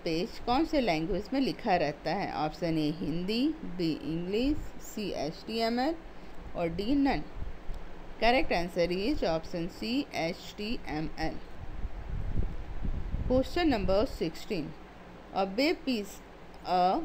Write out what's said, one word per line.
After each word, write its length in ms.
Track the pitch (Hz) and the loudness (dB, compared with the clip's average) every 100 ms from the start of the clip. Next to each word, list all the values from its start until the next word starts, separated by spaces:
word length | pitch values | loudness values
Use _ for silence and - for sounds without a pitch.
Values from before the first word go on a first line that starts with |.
पेज 360 | - 160 226 - - | -2 0 0 -2 0
कौन 200 | 247 320 | 2 4
से 140 | 302 | 4
लैंग्वेज 480 | 226 156 165 175 - | 4 2 2 -2 0
में 60 | 269 | 0
लिखा 340 | 240 - 226 175 | 0 0 2 4
रहता 380 | 147 147 156 | 4 0 -2
है? 180 | 190 147 | -2 0
ऑप्शन 440 | 92 156 - 170 160 | 0 -2 0 0 2
ए 120 | 151 160 | 0 0
हिंदी, 500 | 165 165 185 226 294 302 185 175 | -2 -2 0 2 2 0 -4 -2
बी 140 | 170 | 0
इंग्लिश, 680 | 147 - 165 175 208 269 294 - - | 0 -2 -4 0 0 2 0 -2 -8
सी 260 | - - 202 | -8 -6 -4
एचटीएमएल 840 | - 139 - - 226 226 240 277 330 - - - - - 170 | -4 -4 -6 -6 -2 0 2 0 -2 -6 -12 -10 -10 -6 -2
और 120 | 170 | -2
डी 260 | 170 208 285 | -2 2 4
नन। 280 | 277 147 - - - - - - - - - - | 4 2 -2 -4 -4 -4 -4 -4 -4 -8 -10 2
करेक्ट 320 | 226 254 320 | 6 6 6
आंसर 380 | 190 175 180 170 | 4 2 2 2
is 300 | 180 214 311 202 | 2 2 2 2
option 340 | 160 - 180 165 - | 2 0 -4 -4 -4
C, 160 | 220 254 - - | -2 0 0 -2
एचटीएमएल। 1200 | 165 - - - 214 - - 151 156 - 160 - - - - - - - - - - - - - - - - - - - - | -2 -4 -8 -6 -4 -2 -2 -2 -2 0 -2 -2 -6 -8 -6 -4 -4 -4 -4 -2 2 4 2 0 -4 -2 0 0 0 0 2
Question 440 | 254 262 349 330 | 2 2 2 4
number 300 | 226 185 190 240 | 4 4 4 4
sixteen, 560 | - 165 - - 190 156 - - - - - - - | 0 -2 -4 -4 -4 -4 -8 -14 -16 -16 -16 -8 -2
a 100 | 196 196 | 0 2
web 320 | 294 359 - 233 | 2 2 0 -2
is, 180 | 196 - - - - - - | -4 -10 -14 -16 -16 -10 0
a 160 | 180 180 254 | 4 6 4